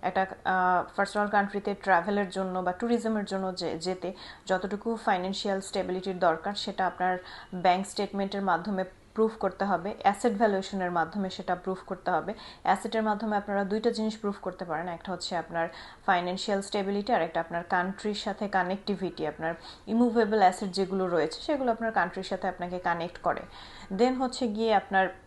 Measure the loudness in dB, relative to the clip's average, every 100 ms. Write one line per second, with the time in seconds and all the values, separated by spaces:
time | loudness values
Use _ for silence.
0 | 0 0 0 -2 0 2 4 4 0 -2
1 | 0 0 2 2 2 -2 -4 -4 4 4
2 | 6 0 0 -2 -2 0 -2 -2 0 2
3 | 2 -2 -2 -2 -2 -2 -4 -4 -4 -4
4 | -6 -8 -14 -16 -2 -2 0 -4 -4 -2
5 | 2 2 0 -2 0 -2 -2 -4 -2 -2
6 | -4 2 2 2 -2 -4 -6 0 -2 0
7 | 0 0 -6 -18 -10 0 4 4 0 -4
8 | -4 -2 -2 -2 2 2 2 -2 -2 -6
9 | -12 0 0 2 -4 0 0 0 -2 2
10 | 2 4 0 4 4 4 -2 -2 0 0
11 | 0 0 -4 -4 -4 -4 -2 -6 -6 -6
12 | 0 0 0 -8 -12 -6 0 2 2 0
13 | 2 0 0 -2 0 0 0 2 0 0
14 | -2 -2 -4 -4 -6 -8 -4 -4 -4 -6
15 | -6 -6 -4 -4 -4 -2 -2 -4 -18 -6
16 | 2 2 2 -4 0 -2 0 -2 0 -2
17 | 2 2 2 -2 -2 -4 0 0 0 -2
18 | -4 -4 -4 -4 0 2 2 -2 -2 -2
19 | -2 -4 -6 -2 -4 -6 -10 -18 -2 4
20 | 4 4 2 6 6 4 -4 -2 0 0
21 | 2 2 2 -2 -2 0 0 0 0 0
22 | 0 -2 -6 -4 -4 -4 -6 -4 -2 -2
23 | -4 -2 -2 -2 -6 -16 -18 -18 -8 2
24 | 4 4 -2 0 -2 0 4 4 4 2
25 | 2 0